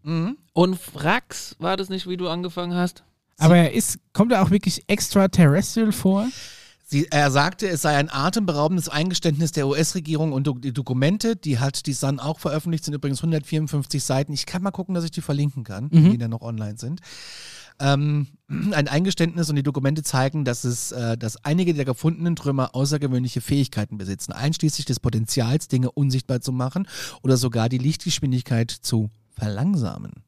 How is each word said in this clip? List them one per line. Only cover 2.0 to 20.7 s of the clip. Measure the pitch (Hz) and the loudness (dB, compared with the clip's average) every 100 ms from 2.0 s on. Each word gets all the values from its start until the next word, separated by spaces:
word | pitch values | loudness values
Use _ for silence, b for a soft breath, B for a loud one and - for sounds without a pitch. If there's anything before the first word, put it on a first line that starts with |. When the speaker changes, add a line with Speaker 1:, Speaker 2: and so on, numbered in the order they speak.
| 185 | -6
Speaker 2:
wie | 180 | -6
du | 180 | -4
angefangen | 170 180 170 175 175 | -4 -6 -6 -2 0
hast? | 180 - _ _ _ - | 0 -4 _ _ _ 4
Speaker 3:
Aber | 160 175 | 8 8
er | 160 | 6
ist, | 233 - - _ | 2 -2 -6 _
kommt | - 226 | 0 4
er | 220 | 4
auch | 190 | 4
wirklich | 196 190 - - | 4 2 -4 -2
extraterrestrial | 202 - 202 190 - 160 151 214 226 220 | -2 2 4 4 6 6 6 2 0 0
vor? | 208 190 190 240 B B B B B - | 2 2 2 -2 B B B B B -2
Speaker 1:
Sie, | 143 165 | -2 2
er | 147 143 | 2 4
sagte, | 135 156 185 196 | 4 2 0 -4
es | 165 | 0
sei | 160 143 | 2 2
ein | 143 | 0
atemberaubendes | 135 156 220 190 147 151 185 156 | 0 0 0 0 2 2 0 -2
Eingeständnis | 147 175 175 170 147 165 | -2 -2 0 0 0 0
der | 156 135 | 0 0
U-S-Regierung | 143 160 190 151 156 160 | 0 0 -2 -4 -2 0
und | 135 139 | 0 -2
do-, | 123 | -2
die | 135 | -6
Dokumente, | 120 127 127 143 208 226 226 | -6 -2 0 2 2 -2 -2
die | 151 120 | -2 0
hat | 139 - - | -2 -4 -6
die | |
Sun | 131 139 139 | -2 -2 -2
auch | 135 160 | -4 -4
veröffentlicht, | 151 151 170 160 | -4 -2 -2 -4
sind | - | -4
übrigens | 147 143 135 | -4 -4 -2
hundertvierundfünfzig | 165 160 - 156 151 147 135 147 | 0 -2 0 -2 0 -2 -2 -4
Seiten. | - 131 143 | 0 0 0
Ich | 143 - | -4 -6
kann | 180 | -4
mal | 196 | -4
gucken, | 190 185 | -6 -4
dass | 175 165 | -2 -2
ich | |
die | 175 | -6
verlinken | - 143 147 135 | -4 0 0 -2
kann, | 107 98 139 | -8 -8 4
Speaker 3:
Mhm. | 165 156 | 8 8
Speaker 1:
die | 120 | 6
da | 117 | -2
noch | 113 | -4
online | 113 113 104 107 | -6 -6 -6 -8
sind. | 117 175 B B B B B B B _ | -8 -10 B B B B B B B _
Ähm, | 143 139 147 147 139 - _ | 2 2 2 0 -2 -10 _
<clears throat> | 143 202 | -2 0
ein | 160 147 | 2 2
Eingeständnis | 147 190 - 165 170 156 | 2 0 0 0 0 0
und | 143 | 0
die | |
Dokumente | 139 139 139 156 | 0 0 0 -2
zeigen, | 143 131 135 156 | 0 0 0 0
dass | 131 120 | -2 -2
es, | 123 | -2